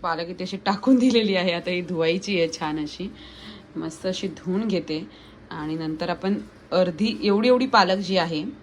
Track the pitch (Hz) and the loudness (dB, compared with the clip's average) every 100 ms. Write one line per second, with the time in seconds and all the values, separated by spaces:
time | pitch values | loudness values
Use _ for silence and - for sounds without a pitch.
0 | 175 165 170 180 185 196 202 202 254 262 | -4 -4 -6 -8 -8 -4 -2 0 4 6
1 | 254 233 214 190 180 170 170 180 175 175 | 6 4 4 2 2 0 -2 -4 -2 0
2 | 160 180 196 190 165 160 156 151 147 - | 2 2 0 0 0 0 -6 -4 -6 -8
3 | 190 - - - - - - - - - | -10 -12 -20 -18 -18 -20 -14 -8 -8 -6
4 | 190 185 196 156 175 185 226 185 160 156 | -6 -4 -6 -8 -4 -2 0 -2 -2 -6
5 | - - - - - 165 151 160 160 156 | -8 -16 -20 -20 -16 -10 -6 -4 -4 -4
6 | 175 170 190 208 - - - 175 180 160 | -4 -4 -2 -2 -4 -20 -2 2 2 2
7 | 220 214 208 202 240 247 247 226 180 190 | -2 0 2 4 6 4 6 4 4 2
8 | 180 185 165 156 151 - | 0 0 0 -2 -6 -10